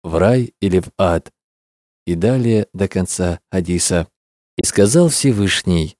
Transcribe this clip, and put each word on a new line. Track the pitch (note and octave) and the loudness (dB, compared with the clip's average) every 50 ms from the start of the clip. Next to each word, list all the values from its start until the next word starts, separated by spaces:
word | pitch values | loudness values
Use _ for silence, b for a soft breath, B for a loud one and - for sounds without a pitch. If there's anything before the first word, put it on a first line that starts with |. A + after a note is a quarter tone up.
| - | -8
в | E2 D#2+ | -4 0
рай | D#2+ F#2 G#2 B2 B2+ A#2+ - _ _ | 2 2 4 4 2 0 -4 _ _
или | G2+ G2 F2+ F#2 | -2 0 0 0
в | E2+ - _ | -2 -2 _
ад». | - G2 F2+ E2+ E2 _ - _ _ _ _ _ _ _ _ _ _ _ _ _ _ _ | 0 0 2 2 -2 _ -8 _ _ _ _ _ _ _ _ _ _ _ _ _ _ _
И | - F2+ | -6 -2
далее | E2 F#2 - C3 C3 A#2+ A#2 A2 G#2+ G2+ _ - | 0 0 0 0 0 0 2 0 0 -2 _ -4
до | F#2 G2 | -4 -4
конца | F#2 - F#2+ F2+ - - - F#2 F2 E2+ - _ _ | -2 -2 -4 -4 -4 -4 -4 -2 -4 -4 -6 _ _
хадиса. | - F#2+ F2 F2 F2 E2+ - - F#2+ E2+ E2 _ _ _ _ _ _ _ _ _ _ | -4 -4 -2 -2 -2 -2 -2 -2 -2 -2 -4 _ _ _ _ _ _ _ _ _ _
И | - - | -6 -6
сказал | - - - G2+ G#2 B2 E3+ F3 E3 | -2 2 2 2 4 4 4 2 2
Всевышний | C#3 - - C#3 A#2 G2+ G2+ F#2+ - - - F2+ F2+ E2+ D#2+ D2 - | 0 0 0 0 0 0 0 -2 -2 -2 -2 0 0 0 0 -4 -8